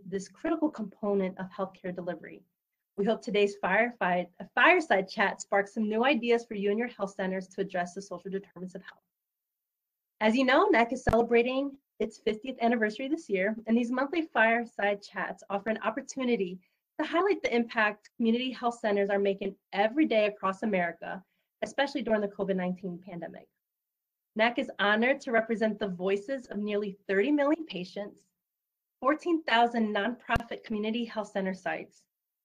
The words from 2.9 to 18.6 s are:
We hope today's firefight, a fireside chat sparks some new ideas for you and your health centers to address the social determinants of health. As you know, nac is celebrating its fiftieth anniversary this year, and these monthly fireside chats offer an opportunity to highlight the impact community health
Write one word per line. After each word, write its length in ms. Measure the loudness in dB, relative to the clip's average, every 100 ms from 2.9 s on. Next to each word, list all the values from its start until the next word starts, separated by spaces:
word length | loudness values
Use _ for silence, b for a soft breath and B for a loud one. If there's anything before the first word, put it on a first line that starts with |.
| -2
We 80 |
hope 160 | 0 0
today's 360 | 0 2 2 2
firefight, 680 | 0 2 2 0 0 0 -2 -10
a 80 | -6
fireside 540 | 4 6 6 4 0 0
chat 320 | 0 0 -2
sparks 340 | 0 0 0
some 140 | -2 -2
new 160 | 2
ideas 420 | 2 2 2 0 0
for 80 |
you 160 | -2 0
and 80 | 0
your 80 | -2
health 280 | -6 -8 -4
centers 320 | -4 -4 -6
to 140 | -6
address 320 | -4 -4 -4
the 60 | -8
social 300 | -12 -12 -8
determinants 460 | -8 -10 -12 -12 -12
of 60 |
health. 200 | -18 -20 _ _ _ _ _ _ _ _ _ _ _ _
As 120 | 2
you 120 | 4 4
know, 200 | 4 6
nac 260 | 4 2
is 100 | 0
celebrating 720 | 2 2 4 2 2 0 -4 -8 _ -6
its 180 | -6 -4
fiftieth 400 | -4 -4 -8 -2
anniversary 440 | 0 2 0 -2 -4
this 220 | -6 -2
year, 260 | -2 0 -2 0
and 100 | 0
these 140 | 2
monthly 320 | -2 -2 -2
fireside 800 | -2 2 2 2 -2 -2 -2 -2
chats 420 | -6 -8 -8 -8 -8
offer 180 | -6 -4
an 100 | -4
opportunity 720 | -4 -4 -8 -4 0 0 -2 -6 _ _ _ -6
to 80 | -2
highlight 360 | 2 2 0
the 120 | 0
impact 540 | 0 0 0 0 -2 _ -2
community 340 | 0 2 -2
health 280 | -4